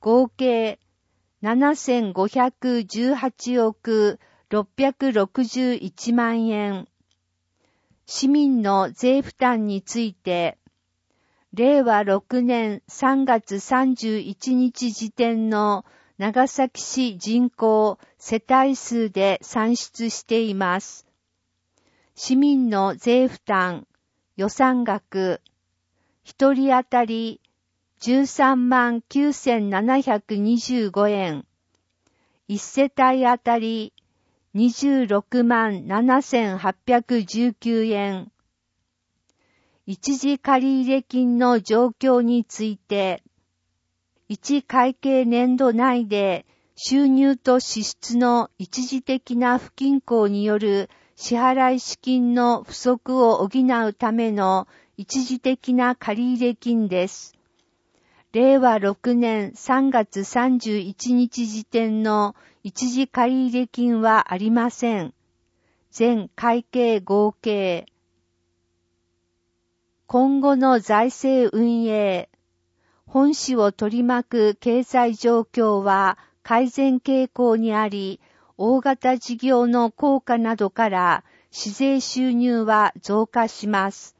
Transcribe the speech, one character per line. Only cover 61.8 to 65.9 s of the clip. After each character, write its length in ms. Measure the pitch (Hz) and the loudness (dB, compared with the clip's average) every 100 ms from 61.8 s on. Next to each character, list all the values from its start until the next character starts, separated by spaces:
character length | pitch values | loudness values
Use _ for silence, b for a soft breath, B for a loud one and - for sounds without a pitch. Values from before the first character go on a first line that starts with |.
| 226 220 | 0 0
の 320 | 220 214 208 b b b | 0 0 -2 b b b
一 260 | 196 - 254 | -16 -6 -4
時 180 | 247 269 | -2 -2
借 380 | - 240 262 254 | 0 0 2 0
入 180 | 240 247 | -2 -4
金 320 | - 240 226 | -2 0 2
は 320 | 220 220 - | 4 2 2
あ 60 | 185 | -2
り 140 | 214 | 0
ま 180 | 233 233 | 2 0
せ 320 | - 240 214 | -2 -4 -2
ん。 120 | 165 - _ _ _ _ _ _ | -6 -12 _ _ _ _ _ _
全 400 | _ | _